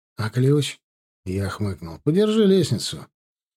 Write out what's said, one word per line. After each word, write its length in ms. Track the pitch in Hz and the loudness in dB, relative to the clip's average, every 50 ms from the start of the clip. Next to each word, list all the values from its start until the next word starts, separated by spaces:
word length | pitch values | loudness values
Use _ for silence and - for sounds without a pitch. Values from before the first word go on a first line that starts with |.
| _ _ _ - | _ _ _ -8
«А 100 | 107 110 | -8 -4
ключ?» 500 | - 127 127 135 147 147 139 - - - _ _ _ _ _ _ _ _ - | -2 0 2 2 2 2 0 -2 -6 -14 _ _ _ _ _ _ _ _ -10
Я 240 | 92 92 98 98 95 | -6 -4 -4 -4 -4
хмыкнул. 520 | - - 104 98 90 - 87 82 80 - - | -4 -4 -6 -6 -6 -8 -12 -14 -14 -6 -2
«Подержи 400 | 147 156 196 214 214 214 226 214 | 0 2 2 2 2 4 4 4
лестницу». 600 | 190 190 190 147 - 110 95 - - - 147 - - _ _ _ _ _ _ _ _ _ | 6 6 4 2 2 -2 -4 -4 -6 -10 -10 -14 -18 _ _ _ _ _ _ _ _ _